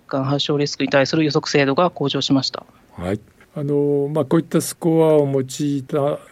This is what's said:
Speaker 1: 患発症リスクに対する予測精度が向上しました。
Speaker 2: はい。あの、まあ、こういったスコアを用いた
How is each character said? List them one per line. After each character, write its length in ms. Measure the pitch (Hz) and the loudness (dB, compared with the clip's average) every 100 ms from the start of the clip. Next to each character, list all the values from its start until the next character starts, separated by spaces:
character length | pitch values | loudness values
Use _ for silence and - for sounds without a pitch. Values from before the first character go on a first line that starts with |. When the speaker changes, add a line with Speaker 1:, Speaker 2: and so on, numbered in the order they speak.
| - | -8
Speaker 1:
患 160 | 139 | -4
発 160 | 131 143 | -2 -2
症 180 | - 147 | 0 -2
リ 100 | 143 | -2
ス 80 | - | -2
ク 80 | |
に 60 | 139 | 0
対 160 | 139 135 | 2 2
す 100 | 160 | 0
る 80 | |
予 60 | 156 | 0
測 220 | 156 - | 0 0
精 160 | 147 139 | 2 2
度 80 | 135 | 2
が 160 | 175 | 0
向 180 | - 143 | 0 -4
上 120 | 135 | -2
し 120 | 131 | 0
ま 80 | 139 | 0
し 80 | 131 | 0
た。 160 | - - _ _ | -8 -16 _ _
Speaker 2:
は 200 | - 90 | -10 -6
い。 60 | 104 - _ - 156 | -6 -8 _ -16 -8
あ 80 | |
の、 460 | 143 143 143 143 143 | -2 0 0 0 -2
ま 100 | 156 | -2
あ、 40 | 131 | 0
こ 120 | 170 | 0
う 20 | |
い 40 | |
っ 20 | 165 | 0
た 120 | 170 | -2
ス 160 | 156 - | -4 -4
コ 140 | 170 165 160 | 0 4 4
ア 120 | 151 | 4
を 120 | 143 | 4
用 120 | 135 | 0
い 420 | 135 - 147 143 | -2 -4 -4 -4
た 360 | 131 156 143 - - | -4 -2 -2 -4 -10